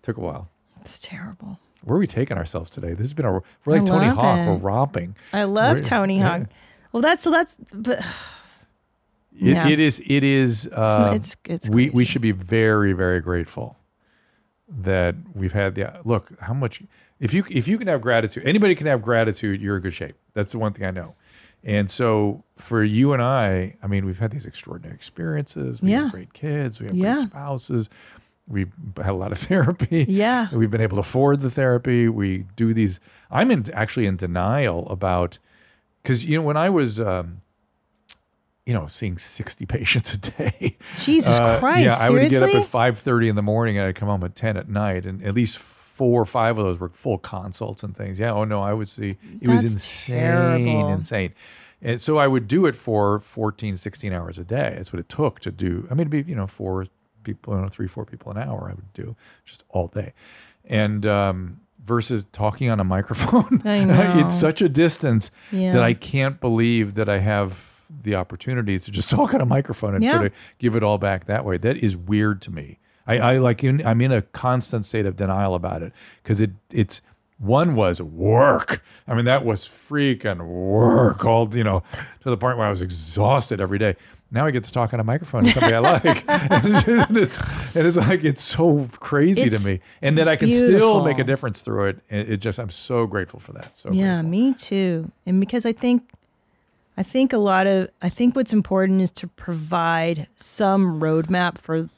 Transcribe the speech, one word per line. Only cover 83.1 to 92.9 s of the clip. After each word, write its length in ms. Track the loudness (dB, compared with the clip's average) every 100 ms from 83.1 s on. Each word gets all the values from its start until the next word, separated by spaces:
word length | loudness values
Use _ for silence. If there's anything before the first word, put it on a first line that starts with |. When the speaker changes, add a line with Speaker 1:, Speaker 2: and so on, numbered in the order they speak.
| 0 4 2 0 -4
Speaker 1:
every 180 | -2 0
day. 180 | 0 -2 -10 -20 _
Now 140 | -2
I 60 | 0
get 140 | -2
to 80 | -4
talk 200 | -4 -2
on 80 | -2
a 40 |
microphone 400 | -2 -4 -4 2
to 80 | 2
somebody 220 | 4 4
I 40 | 4
like. 460 | 4 4 2 0
<laughs> 40 | 0
And 880 | 0 2 2 4 4 4 4 4 2
it's, 220 | 2 -2 -8 -8 -4
and 120 | 2 2
it's 100 | 4
like, 280 | 2 2
it's 180 | 0 -2
so 440 | -2 2 4 2 -2 -10
crazy 400 | -2 2 4 4
Speaker 2:
It's 200 | 2 2
Speaker 1:
to 40 | 0
me. 100 | -4 -8 _
And 160 | 0 2
that 100 | 4
I 80 | 4
can 160 | 4
still 160 | 4 6
Speaker 2:
beautiful. 360 | 6 6 4
Speaker 1:
make 140 | 2 0
a 60 |
difference 380 | 0 -2 -4 -8
through 240 | -6 -2 -2
it. 120 | -2 _
It, 200 | -6 -4
it 40 | -4
just, 200 | -4 -6
I'm 100 | -10
so 360 | -12 -4